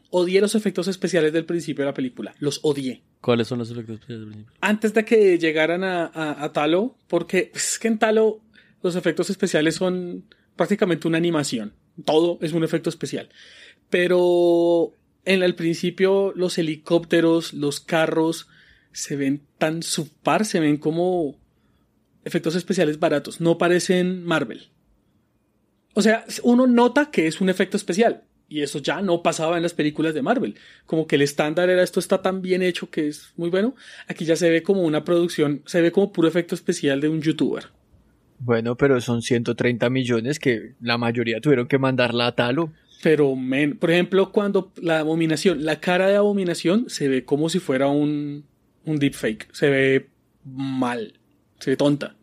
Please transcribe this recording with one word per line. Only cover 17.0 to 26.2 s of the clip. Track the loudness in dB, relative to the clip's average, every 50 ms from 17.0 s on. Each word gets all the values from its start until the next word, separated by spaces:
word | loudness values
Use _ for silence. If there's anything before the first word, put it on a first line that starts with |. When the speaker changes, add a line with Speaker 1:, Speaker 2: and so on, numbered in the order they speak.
| 2 2 2 2 4 4 2 2 0 -4 -6
Speaker 1:
los | -4 -4 -4 -4 -6
carros | -6 -2 0 0 0 2 0 0 0 0 -2 -6 -10 _ _ _ _ _ _ _ _ _
se | -12 -12 -8 -6 -4
ven | -2 -2 -2 -2 -4 _ _ _ -4
tan | -2 -2 -2 -4
subpar, | -6 -6 -6 -6 -6 -8 _ _ 0 0 2 2 0
se | 0 0 0
ven | 2 2 0
como | 0 0 -2 -2 0 0 0 0 0 -2 -4 -6 _ _ _ _ _ _ _ _ _ _ _ _ _ _ _ _ _ -12
efectos | -6 -6 -4 -2 -2 -4
especiales | -4 -4 -2 0 0 0 0 0 0
baratos. | 0 0 0 0 -2 -6 -8 -2
No | 0 2 2
parecen | 2 2 2 2 2 2 0 0 0 0 0 -4 -4 -4
Marvel. | -2 -2 -2 -2 -4 -10 -18 -18 _ _ _ _ _ _ _ _ _ _ _ _ _ _ _ _ _ _ _ _ _ _ _ _ _ -2
O | 2
sea, | 2 4 2 2